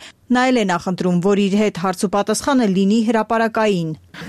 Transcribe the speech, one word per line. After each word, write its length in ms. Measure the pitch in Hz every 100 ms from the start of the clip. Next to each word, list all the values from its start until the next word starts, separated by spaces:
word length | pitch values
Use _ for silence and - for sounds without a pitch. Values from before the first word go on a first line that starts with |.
| - - -
Նա 160 | 247
էլ 140 | 254 254
է 40 |
նախընտրում, 520 | 196 175 - 180 180 175
որ 200 | 185 202
իր 120 | 202 202
հետ 220 | 214 170
հարց 220 | 190 180
ու 60 | 202
պատասխանը 560 | 202 202 214 - 269 214
լինի 300 | 185 196 226
հրապարակային։ 960 | 220 226 214 226 220 220 220 185 160 156 - -